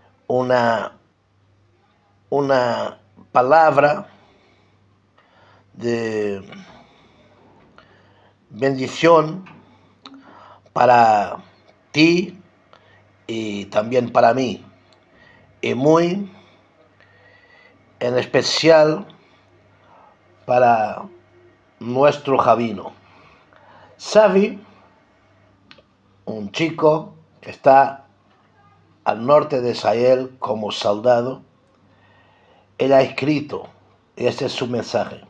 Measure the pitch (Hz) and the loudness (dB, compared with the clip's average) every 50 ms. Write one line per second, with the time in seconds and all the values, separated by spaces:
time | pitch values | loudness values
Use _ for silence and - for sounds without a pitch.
0 | _ _ _ _ _ - 123 127 127 123 127 123 120 117 117 107 98 - - _ | _ _ _ _ _ -4 -2 -2 0 2 2 2 2 2 0 -2 -4 -8 -14 _
1 | _ _ _ _ _ _ _ _ _ _ _ _ _ _ _ _ _ _ _ _ | _ _ _ _ _ _ _ _ _ _ _ _ _ _ _ _ _ _ _ _
2 | _ _ _ _ _ - 135 143 143 135 139 127 123 120 113 110 110 - - _ | _ _ _ _ _ -6 -4 -4 -2 0 0 0 0 -2 -2 -4 -6 -10 -10 _
3 | _ _ _ _ - _ - 131 123 127 151 165 160 156 139 139 143 147 151 151 | _ _ _ _ -18 _ -2 0 2 4 4 6 6 4 4 4 2 2 0 -2
4 | 151 - _ _ _ _ _ _ _ _ _ _ _ _ _ _ _ _ _ _ | -8 -16 _ _ _ _ _ _ _ _ _ _ _ _ _ _ _ _ _ _
5 | _ _ _ _ _ _ _ _ _ _ _ _ _ _ _ - 117 120 117 117 | _ _ _ _ _ _ _ _ _ _ _ _ _ _ _ -10 -6 -4 -4 -4
6 | 113 110 110 107 104 104 101 98 95 101 - 98 - - - - - _ _ _ | -4 -4 -4 -4 -4 -6 -6 -8 -12 -18 -20 -20 -20 -20 -20 -20 -20 _ _ _
7 | _ _ _ _ _ _ _ _ _ _ _ _ _ _ _ - _ _ _ _ | _ _ _ _ _ _ _ _ _ _ _ _ _ _ _ -20 _ _ _ _
8 | _ _ _ _ _ _ _ _ _ _ - 104 135 139 135 131 131 120 - - | _ _ _ _ _ _ _ _ _ _ -12 -4 -4 -4 -2 -2 -6 -8 -6 0
9 | 160 165 170 160 156 156 160 190 - - - - _ _ _ _ _ _ _ _ | 4 4 6 6 4 0 -6 -12 -14 -18 -20 -20 _ _ _ _ _ _ _ _
10 | _ - - - _ - - - - - - _ _ _ - - 123 123 123 120 | _ -20 -20 -20 _ -20 -20 -20 -20 -20 -20 _ _ _ -2 0 2 4 6 6
11 | 120 110 107 104 98 90 - - - - _ _ _ _ _ _ _ _ - 147 | 4 4 4 2 0 -4 -8 -14 -16 -20 _ _ _ _ _ _ _ _ 0 2
12 | 156 165 175 175 202 - - - - _ _ _ _ _ _ _ _ _ _ _ | 2 4 4 2 -2 -6 -10 -20 -20 _ _ _ _ _ _ _ _ _ _ _
13 | _ _ _ _ _ - 113 113 110 107 101 101 98 101 - 107 107 117 127 123 | _ _ _ _ _ -12 -10 -8 -8 -8 -8 -10 -12 -6 -4 -4 -4 -2 -2 -2
14 | 120 117 - 120 120 117 117 131 131 117 95 - - - _ _ _ _ _ _ | -2 0 2 2 4 4 2 2 -2 -4 -6 -10 -14 -20 _ _ _ _ _ _
15 | _ _ _ _ _ _ _ _ _ _ _ - - 117 117 120 135 151 160 165 | _ _ _ _ _ _ _ _ _ _ _ -10 -6 -6 -4 0 2 4 4 4
16 | 170 175 180 202 202 190 - - - _ _ _ _ _ _ _ _ _ _ _ | 4 0 -4 -6 -8 -12 -16 -20 -20 _ _ _ _ _ _ _ _ _ _ _
17 | _ _ _ _ _ _ _ _ _ _ _ _ _ _ _ _ _ _ _ - | _ _ _ _ _ _ _ _ _ _ _ _ _ _ _ _ _ _ _ -8
18 | 117 123 123 123 120 - - 127 123 - - - - 156 147 156 151 156 - 98 | -6 -4 -2 -2 -4 0 -2 -2 0 0 -4 0 0 2 4 4 4 2 0 -4
19 | - - - _ _ _ _ _ _ _ _ _ _ _ _ _ _ _ _ _ | -8 -16 -20 _ _ _ _ _ _ _ _ _ _ _ _ _ _ _ _ _
20 | _ _ _ _ _ _ _ _ - - 123 123 127 120 117 113 107 107 104 - | _ _ _ _ _ _ _ _ -6 0 2 4 4 4 4 2 0 -4 -6 -10
21 | 101 101 - - _ _ _ _ _ _ _ _ _ _ _ - 113 117 123 131 | -14 -18 -20 -20 _ _ _ _ _ _ _ _ _ _ _ -16 -10 -6 -2 2
22 | 143 147 147 147 - 143 135 120 117 123 113 113 120 113 101 95 - - - _ | 2 2 2 0 -4 -2 0 0 2 2 2 2 0 -6 -6 -8 -12 -16 -18 _
23 | _ _ _ _ _ _ _ _ _ _ _ _ _ _ - - - _ _ _ | _ _ _ _ _ _ _ _ _ _ _ _ _ _ -20 -20 -20 _ _ _
24 | - - - 208 220 202 185 190 208 226 - - - - _ _ _ _ _ _ | -10 0 2 4 4 4 4 2 0 0 -4 -10 -20 -20 _ _ _ _ _ _
25 | _ _ _ _ _ _ _ _ _ _ _ _ _ _ - _ _ _ _ _ | _ _ _ _ _ _ _ _ _ _ _ _ _ _ -20 _ _ _ _ _
26 | _ _ _ _ - - 110 110 104 - - - 165 160 - - 156 151 156 160 | _ _ _ _ -16 -14 -12 -12 -12 -12 -6 -4 -6 -4 -4 0 2 2 2 2
27 | - - - - _ _ _ _ - - - - - 143 135 135 139 123 - - | -2 -10 -18 -20 _ _ _ _ -20 -20 -14 0 4 6 6 6 6 4 0 -10
28 | - _ _ _ _ _ _ _ _ _ _ _ _ _ _ _ _ _ _ _ | -18 _ _ _ _ _ _ _ _ _ _ _ _ _ _ _ _ _ _ _
29 | - - 107 107 117 131 147 151 143 147 147 127 123 120 110 - - 107 107 117 | -6 -6 -6 -4 0 2 2 2 2 2 -4 -4 -2 -4 -4 -2 -2 -2 0 2
30 | 123 127 131 131 131 131 131 - - - 110 110 107 101 - - - 107 104 107 | 2 2 2 2 0 -8 -12 -12 -8 -8 -6 -6 -6 -8 -8 -4 -4 -4 -4 -2
31 | 113 123 123 117 120 131 131 - - _ _ _ _ _ _ _ _ _ _ _ | 2 2 2 2 0 -4 -8 -12 -16 _ _ _ _ _ _ _ _ _ _ _
32 | _ _ _ _ _ _ _ _ _ _ _ _ _ _ _ - 131 135 135 135 | _ _ _ _ _ _ _ _ _ _ _ _ _ _ _ -6 0 2 4 2
33 | 131 120 - - 131 143 151 139 101 - - 90 - - _ _ _ _ _ _ | 2 2 -2 -6 -2 -2 -2 -2 -4 -8 -12 -14 -14 -16 _ _ _ _ _ _
34 | _ _ _ - 120 123 - - 139 123 - - 135 120 123 113 104 - - 110 | _ _ _ -4 -4 -4 -4 -4 -6 -8 -6 -6 -8 -6 -6 -8 -8 -6 -6 -6
35 | 95 - - - - _ | -6 -6 -10 -20 -20 _